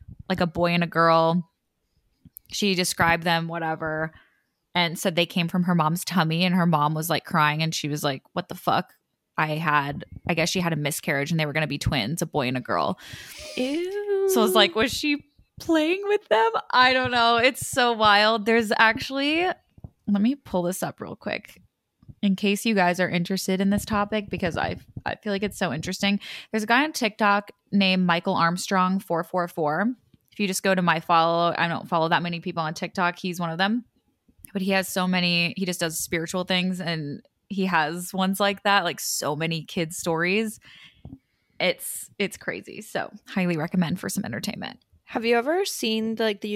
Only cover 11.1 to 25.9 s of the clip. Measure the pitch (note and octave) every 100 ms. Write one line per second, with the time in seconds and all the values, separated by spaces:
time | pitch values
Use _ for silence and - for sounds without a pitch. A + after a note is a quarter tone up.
11.1 | C#3+ C#3+ E3 D3+ D3 D#3 C#3+ - C#3+ G#2+
12.1 | E3 D#3+ D#3 B2 C3 - F2+ D2 F#3 -
13.1 | - - - - - B3+ D4 F4+ G4+ G#4
14.1 | G4 G4 F#4+ A3+ F#4 G4 E4+ A#3 - D4+
15.1 | D4 - _ _ - - D#4+ D#4 F#4 G4+
16.1 | G#4 - A3 A4+ A4 - B3 B3+ B3+ B3+
17.1 | B3 A#3 A#3 B3 - - C4+ B3 A3+ G#3+
18.1 | G3+ G#3+ A3+ G#3 A3+ G#3+ - A3 A3+ -
19.1 | C4+ C#4+ D#4+ F4+ - _ - - _ -
20.1 | G3+ G#3+ C#4+ - F#3 F3 F#3 D3+ - -
21.1 | - - - - - _ _ _ _ -
22.1 | - G#3 F#3 G#3 G3+ A3+ G#3 F3+ F3+ F3+
23.1 | F3 F3 F#3+ - F#3+ G3 G3+ - G#3+ G#3
24.1 | G#3+ G#3 F3+ F3+ D#3+ E2+ F#3 - - -
25.1 | - G#3+ G3 G3+ - F3+ C#3 F3